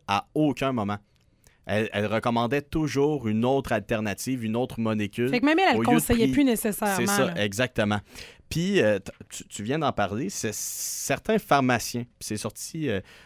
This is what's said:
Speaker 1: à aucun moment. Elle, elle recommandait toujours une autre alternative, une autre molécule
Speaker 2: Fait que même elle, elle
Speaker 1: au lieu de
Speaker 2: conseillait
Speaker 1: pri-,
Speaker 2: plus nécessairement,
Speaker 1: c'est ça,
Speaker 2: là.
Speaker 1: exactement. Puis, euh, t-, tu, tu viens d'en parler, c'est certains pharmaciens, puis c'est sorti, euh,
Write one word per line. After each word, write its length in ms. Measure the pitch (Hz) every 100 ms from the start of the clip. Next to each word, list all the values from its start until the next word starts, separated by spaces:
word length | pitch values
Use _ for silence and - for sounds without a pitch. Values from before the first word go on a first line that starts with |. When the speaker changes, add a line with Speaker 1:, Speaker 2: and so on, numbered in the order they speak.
| -
Speaker 1:
à 220 | 101 -
aucun 400 | 151 151 127 135
moment. 240 | 123 101 104 - _ _ _ - _ -
Elle, 220 | 104 110
elle 140 | 104 104
recommandait 540 | 110 120 117 117 143
toujours 640 | - 160 151 131 143 147 113
une 160 | 110 123
autre 260 | 131 -
alternative, 720 | 110 101 113 107 95 - 131
une 120 | 110 113
autre 220 | 123 -
molécule 480 | 110 110 101 - 123
Speaker 2:
Fait 100 | -
que 60 | 277
même 140 | 320
elle, 100 | 370
elle 60 | 226
Speaker 1:
au 40 |
lieu 40 | 233
de 40 |
Speaker 2:
conseillait 320 | 240 - 233 226
Speaker 1:
pri-, 60 |
Speaker 2:
plus 100 | 262
nécessairement, 520 | 269 214 214 202 208 190
Speaker 1:
c'est 80 | 196
ça, 220 | 202 127
Speaker 2:
là. 180 | 87 104
Speaker 1:
exactement. 540 | 98 127 - 104 104 - - - - -
Puis, 320 | 156 180 190
euh, 180 | 107 101
t-, 120 | 104 - -
tu, 160 | - -
tu 160 | -
viens 160 | 104 151
d'en 140 | 139
parler, 360 | - 98 104 185
c'est 240 | - 113
certains 840 | - - - - - - 131 - 220
pharmaciens, 640 | - 143 127 117 - 120
puis 260 | 120 - -
c'est 80 | 107
sorti, 540 | 107 - - 160 143
euh, 100 | 98 - -